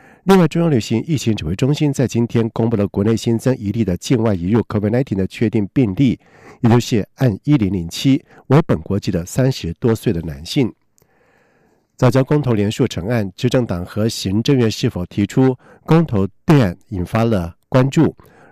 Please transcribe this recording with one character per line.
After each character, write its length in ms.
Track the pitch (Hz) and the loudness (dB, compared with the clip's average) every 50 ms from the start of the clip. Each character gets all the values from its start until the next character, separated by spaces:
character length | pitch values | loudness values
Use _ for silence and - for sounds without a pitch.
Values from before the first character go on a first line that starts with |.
| _ - - _ - | _ -20 -20 _ 0
另 140 | 180 196 190 | 4 4 4
外， 80 | 170 151 | 4 2
中 120 | - 165 | 2 0
央 100 | 170 165 | 0 2
流 100 | 147 113 | 0 0
行 220 | - - 117 113 - | 0 0 -2 -2 -2
疫 100 | - 160 | -2 -4
情 200 | 120 - 117 107 | -2 0 -2 -2
指 100 | - - | -2 -2
挥 100 | 76 92 | -6 -4
中 160 | - 127 127 | -2 0 0
心 220 | 151 - 151 147 135 | 0 0 0 -2 0
在 140 | - 131 107 | 0 -2 0
今 180 | - 113 117 | 0 0 -2
天 240 | 113 - 117 110 113 | 0 0 0 0 0
公 180 | - - 110 120 | -2 -2 -2 0
布 80 | 117 | 0
了 120 | 101 101 95 | 0 -2 -2
国 160 | - 98 98 | 0 0 0
内 120 | 110 113 | 2 0
新 220 | 107 - 117 113 110 | 0 0 0 -2 0
增 180 | - 127 127 | 0 -2 -2
一 160 | - 110 98 | -2 -2 -4
例 140 | 104 113 113 | -2 -2 -2
的 100 | 92 87 | -2 -2
境 260 | 87 - - 139 113 | -4 -2 0 0 2
外 120 | 113 117 101 | 2 0 0
移 160 | 87 85 92 | 0 0 0
入 120 | 113 113 98 | 0 0 0
covid 260 | - - 104 101 104 | 0 -2 -2 -2 0
nineteen 260 | 113 123 139 - 104 | 0 -2 -2 -2 -2
的 120 | 95 95 92 | -4 -4 -4
确 200 | - - 117 107 | -2 -2 -2 0
定 180 | - 110 101 92 | 0 0 -2 -2
病 220 | - 143 131 101 92 | 0 0 0 0 0
例， 240 | 101 139 120 92 - _ _ _ - - - - - | 0 2 2 0 -2 _ _ _ -20 -20 -20 -10 -2
也 80 | - 113 | 2 4
就 100 | 110 120 | 4 4
是 280 | 113 - 123 104 92 - _ - | 2 0 -2 -2 -4 -4 _ -2
按 200 | 135 123 95 - - | 0 0 0 -2 -2
一 120 | 143 147 | 0 0
零 160 | 139 107 92 | 2 2 0
零 160 | 98 92 85 82 | -2 -4 -6 -6
七 380 | - - - 139 135 - - _ - - - - | -6 -2 0 2 2 2 0 _ -20 -12 -2 2
为 120 | 127 156 - | 2 2 4
本 180 | - 117 78 | 2 -2 -4
国 180 | 80 - 98 101 | -4 -4 -4 -4
籍 120 | - - | -4 -2
的 120 | 92 87 85 | -4 -4 -4
三 260 | - - - 123 135 | -6 -2 0 0 0
十 220 | 131 - - 82 82 | 0 -2 -6 -8 -6
多 180 | - - 117 113 | -2 0 0 0
岁 180 | - - 127 | 0 0 -2
的 80 | 92 82 | -2 -2
男 220 | 80 82 71 69 78 | -4 -8 -10 -12 -10
性。 300 | - - 147 127 98 - _ _ _ _ _ _ _ _ _ _ _ _ _ _ _ _ _ _ _ _ _ _ _ _ | -6 -2 0 0 0 -2 _ _ _ _ _ _ _ _ _ _ _ _ _ _ _ _ _ _ _ _ _ _ _ _
早 160 | - 131 123 | 0 2 2
教 120 | 110 131 131 | 4 2 2
公 160 | - 151 151 | 2 0 0
投 140 | 143 127 117 | 0 0 0
连 180 | 101 101 101 | 0 0 0
署 160 | 110 - 131 107 | 0 -2 -2 -2
成 200 | - - 85 104 | -2 -6 -6 -4
案， 240 | 123 117 104 95 - | -4 -4 -4 -6 -6
执 140 | - - 120 | -4 -2 0
政 160 | 131 131 117 | 0 0 -2
党 180 | - 92 87 90 | -2 -4 -6 -8
和 240 | - - 107 107 117 | -8 -4 -4 -2 -2
行 360 | - - - 101 95 107 117 | -2 -4 -4 -2 -2 -2 0
政 120 | - 143 | 2 2
院 140 | 127 120 110 | 2 2 0
是 180 | 104 - - 117 | 0 -2 -4 -4
否 160 | - 95 87 - | -4 -4 -8 -8
提 180 | - - 104 | -4 -2 -2
出 320 | - - 135 131 131 127 - _ - - - _ | 0 2 2 2 2 2 -2 _ -20 -20 -10 _
公 220 | - 156 165 165 | 2 2 2 2
投 220 | - 120 98 95 95 - _ _ | 2 0 -2 -2 -2 -4 _ _
对 160 | - 156 143 | 2 2 4
案 160 | 117 90 87 - _ - | 4 2 0 -4 _ -10
引 140 | 107 90 87 | -8 -6 -6
发 200 | - - 110 113 | -2 -2 0 0
了 320 | 117 113 92 85 87 - _ _ - | 2 0 0 -2 -4 -8 _ _ -2
关 220 | - 131 127 135 | 0 2 2 2
注。 260 | - 170 147 92 - _ - _ _ _ - _ | 2 2 2 2 2 _ -16 _ _ _ -20 _